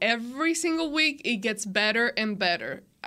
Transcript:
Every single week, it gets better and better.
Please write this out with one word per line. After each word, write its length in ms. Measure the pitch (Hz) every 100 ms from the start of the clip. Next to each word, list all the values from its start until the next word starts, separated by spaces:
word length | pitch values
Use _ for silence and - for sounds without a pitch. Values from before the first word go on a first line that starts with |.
Every 540 | 214 233 233 262 320
single 360 | 330 349 320 320
week, 300 | 302 311 285 -
it 100 | 233
gets 300 | 220 214 214
better 420 | 190 214 220 240 -
and 220 | 220 202
better. 440 | 185 175 - - - _